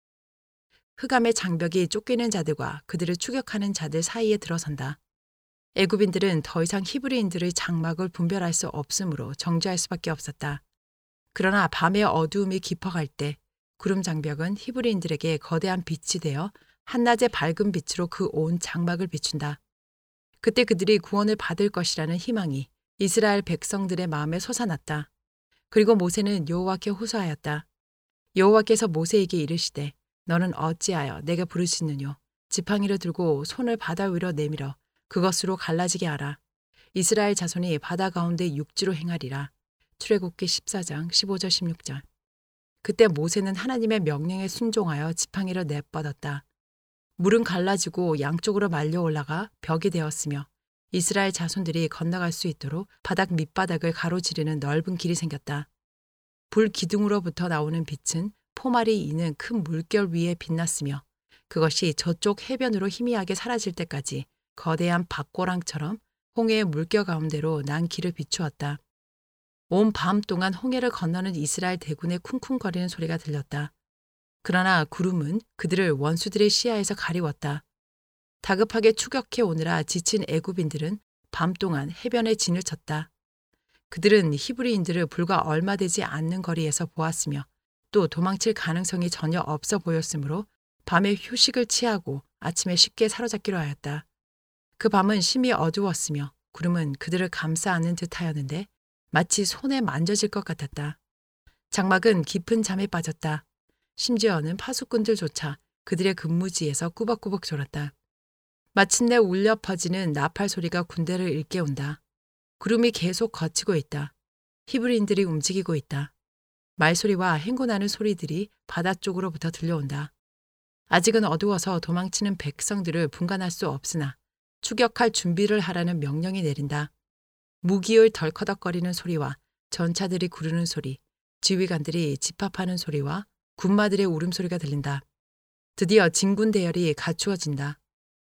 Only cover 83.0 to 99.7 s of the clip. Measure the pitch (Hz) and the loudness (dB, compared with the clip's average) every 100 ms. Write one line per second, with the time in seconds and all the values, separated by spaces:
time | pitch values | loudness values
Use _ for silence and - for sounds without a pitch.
83 | 156 _ _ _ _ _ _ _ - - | -6 _ _ _ _ _ _ _ -14 2
84 | 202 214 165 143 - 240 247 208 170 175 | 6 8 6 0 -4 -2 0 2 2 0
85 | 165 - 175 190 160 156 185 196 185 - | 0 0 2 2 2 0 0 0 0 0
86 | 123 151 160 185 175 165 156 143 165 - | -2 -2 -4 -4 -2 -2 0 -2 -4 -2
87 | 160 165 - 143 - _ _ _ - 208 | -2 -2 -4 -6 -8 _ _ _ 0 2
88 | 160 165 185 190 226 214 - 170 180 185 | 2 2 0 0 0 0 -2 -2 -2 -2
89 | 175 - 156 170 - 151 - 208 170 160 | -2 -2 -2 -2 -2 -4 -2 -2 0 -2
90 | 160 156 143 170 208 _ _ _ - 175 | -2 -4 -4 -4 -6 _ _ _ 0 2
91 | 202 202 - 233 - 254 233 - 240 202 | 4 0 -2 2 4 4 2 2 2 0
92 | - 139 - _ - - 185 175 - - | -2 -8 -10 _ -6 -4 0 4 4 4
93 | 214 - 240 208 - 185 147 143 143 147 | 0 2 -4 -4 -2 -2 -2 -4 -6 -8
94 | - _ _ _ _ _ _ - 220 202 | -10 _ _ _ _ _ _ 0 2 4
95 | 196 214 170 262 254 220 160 202 202 160 | 4 4 2 2 2 2 2 0 0 -2
96 | - 147 143 _ _ - 170 175 151 135 | -2 -4 -6 _ _ -4 0 0 0 -4
97 | - 180 180 - 160 160 202 196 165 170 | -4 -2 -2 -2 -2 -2 0 0 0 -2
98 | 175 - 170 151 135 156 202 _ _ _ | -4 -4 -4 -2 -4 -6 -8 _ _ _
99 | - 156 170 - 196 - 269 | -2 0 2 0 0 -2 -2